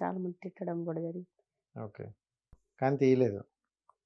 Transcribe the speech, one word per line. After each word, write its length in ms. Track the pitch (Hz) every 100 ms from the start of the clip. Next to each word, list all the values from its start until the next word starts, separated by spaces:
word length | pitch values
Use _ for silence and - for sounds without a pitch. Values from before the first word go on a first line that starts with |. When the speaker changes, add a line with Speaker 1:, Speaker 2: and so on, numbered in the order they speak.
Speaker 1:
చాలా 160 | 180 185
మంది 180 | 185 180
తిట్టడం 420 | 180 - 175 170
కూడా 160 | 170 160
జరిగింది. 280 | 165 175 180 _ _ _ _
Speaker 2:
ఓకే, 320 | 120 107 - 107 - _ _ _ - _ _
కానీ 160 | 131 139
తీయలేదు. 440 | 131 131 120 101 - _ _ _ _ _